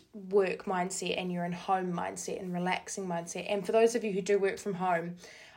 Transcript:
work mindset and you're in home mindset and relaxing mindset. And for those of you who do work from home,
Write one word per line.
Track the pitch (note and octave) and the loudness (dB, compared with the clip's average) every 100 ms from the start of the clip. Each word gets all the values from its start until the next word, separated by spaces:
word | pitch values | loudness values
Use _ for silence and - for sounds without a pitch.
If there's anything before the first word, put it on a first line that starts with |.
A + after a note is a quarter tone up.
| - | -14
work | G#3+ F#3+ G3+ F#3 F#3 G3+ | -14 2 4 4 0 -2
mindset | F#3 F3+ F3+ F3+ - | -2 -2 -2 -2 -2
and | F3+ | -2
you're | F3 | -2
in | F3 | -2
home | F3 - F#3+ F#3 | -4 0 2 2
mindset | F3 F#3 F#3+ - E3+ | -2 -4 -6 -6 -6
and | F#3 | -4
relaxing | F3 F3+ F3 - - F#3 | -2 0 -2 -4 -6 -4
mindset. | E3+ E3+ F#3 F3+ | -4 -4 -6 -4
And | G3+ | -2
for | G3 | 2
those | A3+ A3+ | 6 6
of | A3+ | 4
you | G#3+ | 0
who | F#3+ | 0
do | F#3+ G3+ | 2 4
work | G3 - | 2 0
from | G3+ | -4
home, | F3+ F#3 E3+ E3+ F3 - - - | -2 2 2 0 -8 -16 -20 -20